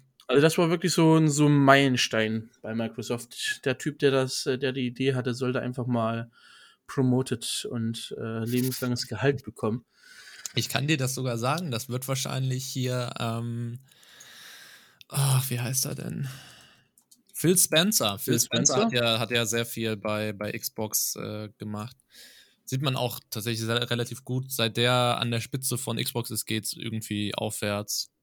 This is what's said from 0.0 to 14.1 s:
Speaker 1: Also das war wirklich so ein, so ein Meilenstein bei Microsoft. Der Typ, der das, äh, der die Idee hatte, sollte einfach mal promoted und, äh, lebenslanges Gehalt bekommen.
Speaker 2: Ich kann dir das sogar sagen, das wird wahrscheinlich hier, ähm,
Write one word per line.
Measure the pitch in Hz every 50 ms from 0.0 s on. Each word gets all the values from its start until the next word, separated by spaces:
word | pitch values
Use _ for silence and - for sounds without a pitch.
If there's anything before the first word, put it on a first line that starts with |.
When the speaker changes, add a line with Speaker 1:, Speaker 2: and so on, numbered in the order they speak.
| _ _ _ _ -
Speaker 1:
Also | - 127 143
das | 151 160 - 185
war | 170 160
wirklich | 175 165 - 165
so | - 175 160 160 160
ein, | 160 160 151
so | 139 151 147 147
ein | 147
Meilenstein | 143 139 135 139 139 139 131 123 120 - - - 110 110 107 110 110 110 - _ _
bei | - 107
Microsoft. | 110 117 113 110 - 120 110 - 120 117 - _ - - - - - - -
Der | 135 127 -
Typ, | - 151 139 -
der | 147 135
das, | 135 131 131 127 - - -
äh, | 143 127 127
der | 147 131
die | 127 135 123
Idee | 120 123 - 131 135 131
hatte, | 127 123 127 117
sollte | 131 127 127 127 123
einfach | 123 123 127 127 117
mal | 123 120 117 113 113 117 117 117 117 _ _ - - - - - - _ _ _
promoted | - - 143 131 127 123 127 131 - 123 120 - - - - - -
und, | 123 117 113 113 113 113 - - -
äh, | - 113 113 113 113 110
lebenslanges | 117 123 123 127 131 123 - 127 123 123 - - -
Gehalt | 113 - 127 143 139 127
bekommen. | - 113 - - 120 107 117 123 _ _ _ _ - - - - - - - - - - -
Speaker 2:
Ich | 120 - -
kann | - 131 139
dir | 156 160 131
das | 131 127 -
sogar | 135 127 127 117
sagen, | 113 120 131 151 175 185 143
das | 117 110 - -
wird | 120 127 -
wahrscheinlich | 131 131 131 - 135 135 131 131 131 127 131 131
hier, | - - 131 123 123 127 123 120 123 - -
ähm, | 120 117 113 117 117 117 117 117 120 117 120 127 - _ _ _ - -